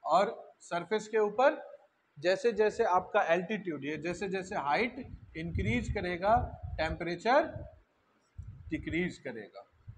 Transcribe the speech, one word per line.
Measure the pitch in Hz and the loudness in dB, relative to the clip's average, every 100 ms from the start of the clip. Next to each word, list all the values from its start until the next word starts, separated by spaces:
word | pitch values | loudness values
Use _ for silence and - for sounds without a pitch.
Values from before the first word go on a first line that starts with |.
और | 151 170 202 - - _ | 2 4 4 -2 -16 _
surface | - 175 170 214 214 | -6 -6 -2 -2 0
के | 220 | 2
ऊपर | 208 208 277 311 - - _ _ _ - | 2 6 4 4 -10 -18 _ _ _ -2
जैसे | 165 185 240 | 0 2 2
जैसे | 202 214 202 | 4 2 2
आपका | 220 185 185 208 165 | 2 2 4 2 4
altitude, | 170 180 214 180 147 139 | 2 2 -4 -4 -4 -6
ये | 151 | -4
जैसे | 165 175 196 | -4 -4 -4
जैसे | 190 185 196 | -4 -4 -4
height | 139 156 240 - - - - 160 | 0 2 0 -4 -14 -16 -14 -10
increase | 170 170 196 240 - | -4 -2 0 0 -2
करेगा | 208 180 175 196 240 - - - - | -4 -4 0 2 2 2 -8 -10 -4
temperature | 160 160 165 175 220 277 320 - - - _ _ _ _ _ - - - - | -4 -2 -4 -2 4 4 4 -6 -14 -20 _ _ _ _ _ -16 -16 -16 -8
decrease | 151 156 160 180 - | -6 -4 -2 -2 -4
करेगा, | 135 113 101 95 - _ - | -10 -10 -14 -18 -20 _ -20